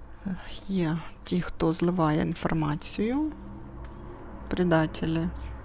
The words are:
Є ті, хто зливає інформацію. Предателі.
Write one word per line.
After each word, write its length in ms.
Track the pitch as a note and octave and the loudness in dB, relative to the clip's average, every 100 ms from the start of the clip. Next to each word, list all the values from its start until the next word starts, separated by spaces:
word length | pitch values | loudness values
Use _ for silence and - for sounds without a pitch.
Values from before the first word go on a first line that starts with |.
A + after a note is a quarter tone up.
| - - G3 F3+ - - - | -12 -8 -6 -6 -6 -8 -2
Є 300 | F#3+ D#3+ E3 - - | 0 2 0 -4 -10
ті, 180 | - F3+ | -2 0
хто 320 | - - E3 | 0 0 2
зливає 480 | D#3+ F3 F3+ D#3 D3+ | 4 2 4 4 4
інформацію. 1120 | E3 E3 - E3 D3+ D3+ - - G#3+ C#4 D#4 - - - - - - - - - - - - | 2 0 0 2 2 0 -2 0 2 2 0 -2 -10 -12 -12 -10 -10 -10 -12 -12 -12 -10 -2
Предателі. 760 | - F3+ D#3+ G3+ - E3 E3 F3+ - - - | 2 6 6 4 0 0 0 0 -2 -8 -8